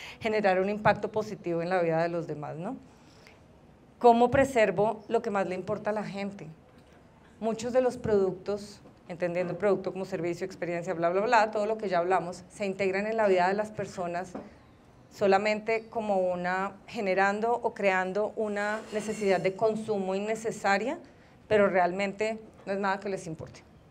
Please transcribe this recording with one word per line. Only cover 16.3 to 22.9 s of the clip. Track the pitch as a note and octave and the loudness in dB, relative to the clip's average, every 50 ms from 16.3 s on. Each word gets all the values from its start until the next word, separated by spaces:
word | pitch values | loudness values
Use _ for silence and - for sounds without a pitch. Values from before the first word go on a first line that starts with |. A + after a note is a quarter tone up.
| F3+ F3+ F3+ F3+ F#3 F#3+ G3 G3 - - - | 0 0 -2 -2 -2 -2 -2 -4 -6 -10 -16
generando | - - A#3+ G#3+ F#3 F#3 F#3+ G3 G3 G3+ G#3+ G#3 A#3 | -10 -6 -4 -2 2 2 4 4 4 2 2 2 0
o | A#3+ A#3+ - - - | 0 0 0 -2 -2
creando | - G3+ G3 F#3+ F#3 F#3 F#3 F#3 G3+ G#3+ - - | 0 2 2 2 2 0 0 -2 -2 -2 -2 -2
una | - A3 G#3 G3+ G3+ G#3 G#3 G#3+ A3 A3 - | -4 -4 -2 -2 -2 -2 -2 -4 -4 -6 -6
necesidad | G3+ G#3+ G#3 A3 G#3+ G#3+ G#3 G3 F#3+ F3 | -6 -4 -4 -4 -4 0 2 4 4 4
de | E3 F#3+ F#3+ | 4 0 0
consumo | - A#3 A3 A3 A3 G#3+ A3 G#3+ G3 F#3 F#3 F#3+ | 2 2 2 2 0 -2 -2 -2 -2 0 -2 -2
innecesaria, | G3 G#3 G#3+ A3+ A3 A3+ A3 - - - G3 G3 G3 G#3 B3+ D#4+ E4+ - - - - - - - - - - | -2 -2 -2 -4 -4 -4 -6 -6 -2 0 2 2 2 0 -2 -4 -6 -10 -16 -20 -20 -20 -20 -20 -20 -2 2
pero | G#3+ G#3 G3+ F#3+ | 4 4 4 6
realmente | E3+ F#3+ F3 F3 F3 F#3+ G3+ G3 G3 G3+ G#3+ A3 A3 A3 A3 - - - - | 4 4 4 2 2 0 -2 -2 -2 -2 -2 -2 -4 -6 -10 -16 -20 -12 -8
no | F#3+ | -6
es | G3 G3 | -4 -2
nada | G3+ F#3+ | 0 -2